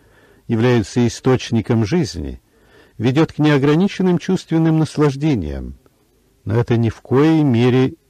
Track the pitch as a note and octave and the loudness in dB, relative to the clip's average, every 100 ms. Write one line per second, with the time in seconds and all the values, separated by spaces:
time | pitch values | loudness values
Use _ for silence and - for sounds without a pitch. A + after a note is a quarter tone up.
0 | _ _ _ _ - A#2 B2 A#2+ G2+ - | _ _ _ _ -6 -2 2 0 0 -2
1 | A#2+ - - B2+ - A#2 - A2+ G#2+ F3 | -2 -2 0 0 0 -4 0 0 0 -2
2 | D3 E2+ C#2+ C2+ _ _ _ _ _ - | -4 -6 -12 -12 _ _ _ _ _ -6
3 | A2 C3 D#3+ - D3+ D3 C#3 D3+ G3 - | -2 0 0 0 2 2 2 2 0 0
4 | F#3 F3 - F#3+ - E3 D#3+ D#3+ D#3 - | 0 0 0 -4 -2 0 2 2 0 0
5 | D3+ C3+ D#3 B2+ D#2 C2+ B1+ C#2 _ _ | 0 0 -2 -2 -4 -8 -10 -16 _ _
6 | _ _ _ _ - G#2+ A#2 A#2 A#2 - | _ _ _ _ -4 -2 0 0 -2 -4
7 | - B2 D3+ D#3+ D3 A2+ B2 B2 C3 D#3 | -2 0 2 2 2 2 2 2 0 -4
8 | _ | _